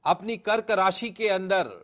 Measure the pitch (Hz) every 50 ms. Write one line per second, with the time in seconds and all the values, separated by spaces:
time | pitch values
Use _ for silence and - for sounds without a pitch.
0 | _ 147 175 - 190 220 233 196 _ 208 214 226 214 - 220 190 190 190 185 -
1 | 233 233 190 - 220 214 190 190 190 185 196 190 165 117 98 82